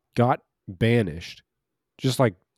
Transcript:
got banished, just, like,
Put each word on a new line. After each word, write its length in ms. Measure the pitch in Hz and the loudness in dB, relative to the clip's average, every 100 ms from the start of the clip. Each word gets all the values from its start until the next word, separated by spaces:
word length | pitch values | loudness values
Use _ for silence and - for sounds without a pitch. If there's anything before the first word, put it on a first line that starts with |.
| _ - | _ 0
got 260 | 120 151 _ _ - | 0 0 _ _ -18
banished, 760 | 95 113 120 95 76 - - _ _ _ _ _ _ | -2 2 2 0 -6 -14 -20 _ _ _ _ _ _
just, 220 | 135 123 | -4 2
like, 160 | 123 92 _ | 0 0 _